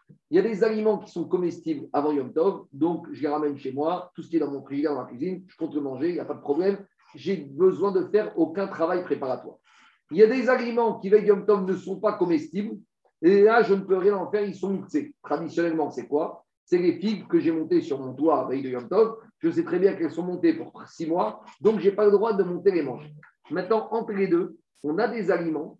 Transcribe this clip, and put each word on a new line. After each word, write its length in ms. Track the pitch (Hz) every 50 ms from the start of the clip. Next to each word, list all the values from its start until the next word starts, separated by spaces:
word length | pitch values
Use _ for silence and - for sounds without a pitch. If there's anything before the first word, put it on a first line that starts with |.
| _ _ 151 _ _ _
Il 60 | 147
y 20 | 180
a 40 | 185
des 200 | 226 226 180 226
aliments 360 | 220 220 214 214 220 208 -
qui 120 | - -
sont 140 | - 175 160
comestibles 640 | - 180 180 180 170 135 - - 160 156 135 131 - -
avant 200 | 143 143 151 151
Yom 200 | 143 127 123 -
Tov, 340 | 156 170 196 190 - - - -
donc 360 | 139 151 175 170 160 - -
je 120 | - - 139
les 40 |
ramène 320 | 151 147 151 151 147 143 135
chez 140 | - 135 127
moi, 400 | 135 147 165 180 175 - - _
tout 80 | - -
ce 80 | -
qui 60 | 165
est 20 | 160
dans 140 | 147 139 139
mon 100 | 135 -
frigidaire, 320 | 135 135 143 147 156 143
dans 80 | 131 120
ma 60 | -
cuisine, 340 | 123 120 147 185 185 170 - -
je 80 | _
compte 180 | _ 160 147 139
le 60 | 147
manger, 300 | 139 139 131 127 147 175
il 40 | 175
n'y 60 | 151
a 40 | 127
pas 100 | 139 147
de 60 | 135
problème, 460 | - 143 143 151 185 196 202 196 - - _ _ _ _ -
j'ai 220 | 147 127 160 196 165
besoin 520 | 139 135 139 139 180 185 165 139 185 202
de 140 | 190 185 170
faire 280 | - - 208 214 - - -
aucun 300 | 160 151 - 196 196 190
travail 340 | - - 165 170 180 180 -
préparatoire. 540 | - 143 123 135 131 131 127 - - - - _ _ _ _ _ _ _ _ _ _ 147
Il 60 | 175
y 40 | 220
a 60 | 220
des 200 | 254 262 226 240
aliments 520 | 254 233 240 240 233 240 233 220 196 -
qui, 80 | - 190
veille 180 | 202 214 185
Yom 180 | 202 202 196 -
Tov, 200 | - 208 196 185
ne 100 | 180 190
sont 240 | - - - 190 -
pas 140 | - 208 202
comestibles, 640 | - 180 170 170 147 - - - 190 208 226 220 196 - _ _ _ _ _ _ _
et 220 | 156 170 196 202 202
là, 220 | 214 226 233 208
je 100 | 160 196
ne 60 | 196
peux 180 | - - 190 185
rien 180 | 175 202 208
en 140 | 190 175 139
faire, 140 | 190 208 202
ils 100 | 202 170
sont 160 | - - 190
mouktsé. 420 | 196 175 135 - - 147 - - - _ -
Traditionnellement, 680 | - 147 151 170 151 - 170 170 170 160 160 151 139
c'est 160 | - 127 110
quoi ? 380 | - 139 147 165 202 - - - _ _ _ _ _
C'est 100 | 175 180
les 200 | 175 175 - -
figues 300 | 190 214 220 180 - -
que 100 | - 170
j'ai 140 | 139 160 165
montées 280 | 160 156 - 180 170
sur 200 | 143 - 139 131
mon 120 | 131 127 123
toit 360 | 131 147 160 147 131 - 123
veille 140 | 127 139 135
de 80 | 131
Yom 180 | 123 123 120 107
Tov. 300 | 180 202 226 - - - - - _ _
Je 100 | - 170
sais 120 | - 165 165
très 160 | - 170 180
bien 160 | 185 196 190
qu'elles 160 | - 165 147
sont 140 | 143 165 180
montées 280 | 180 180 175 170 165 156
pour 300 | 160 156 - - - - -
six 180 | - - 165
mois, 380 | 151 165 180 202 214 208 - - - - _
donc 180 | 147 202 226 196
je 100 | 165 196
n'ai 60 | 190
pas 100 | 196 214
le 60 | 208
droit 220 | 202 196 208 233 214
de 100 | 196 190
monter 300 | 175 175 160 143 196 185
les 100 | 165 147
manger. 320 | 127 120 - 151 - - - - - _ _ _ - 151
Maintenant, 340 | 180 180 - 226 254 - - 214
entre 180 | 233 220 -
les 160 | 208 196 196
deux, 300 | 175 170 170 190 175 - - _ _ _ _ -
on 160 | 147 151 185
a 80 | 226
des 240 | 233 - 233 196 165
aliments 480 | 185 170 170 165 156 143 160 190 - _